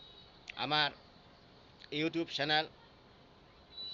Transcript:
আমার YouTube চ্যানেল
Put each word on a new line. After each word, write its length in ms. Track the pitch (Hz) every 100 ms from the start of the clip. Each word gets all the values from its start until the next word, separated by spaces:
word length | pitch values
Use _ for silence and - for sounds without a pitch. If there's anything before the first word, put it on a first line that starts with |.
| - - - - - -
আমার 340 | 127 151 143 - - - - - - - - - -
YouTube 400 | 147 160 160 165 -
চ্যানেল 280 | 143 151 160 - - - - - - - - - - - -